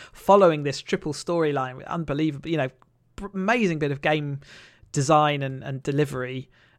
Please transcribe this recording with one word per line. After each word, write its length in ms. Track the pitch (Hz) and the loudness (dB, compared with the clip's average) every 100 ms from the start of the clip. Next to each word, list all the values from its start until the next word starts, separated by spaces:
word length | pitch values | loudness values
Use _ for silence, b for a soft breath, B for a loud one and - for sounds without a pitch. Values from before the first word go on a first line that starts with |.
| B | B
following 520 | - - 202 180 151 | -4 6 8 8 4
this 160 | 143 139 | -2 -6
triple 320 | - 185 156 | -4 -4 -4
storyline, 720 | 147 - 170 151 139 131 131 - | -6 -4 0 0 0 -4 -8 -8
unbelievable, 640 | 170 151 143 156 139 156 | -6 -4 0 -2 -2 -4
you 60 | 160 | -2
know, 140 | 131 - _ _ _ | -2 -6 _ _ _
br-, 140 | - 196 | -14 -10
amazing 460 | 190 190 240 196 156 | -4 0 2 2 0
bit 140 | 147 | -2
of 80 | 139 | -2
game 400 | 160 156 147 139 B B B B B | 0 0 -2 -8 B B B B B
design 540 | 147 139 151 147 143 | -2 4 4 4 0
and, 180 | 135 135 | -4 -8
and 180 | 143 135 | -8 -6
delivery, 680 | 147 143 143 131 127 131 131 b b | -2 0 0 -2 -8 -8 -12 b b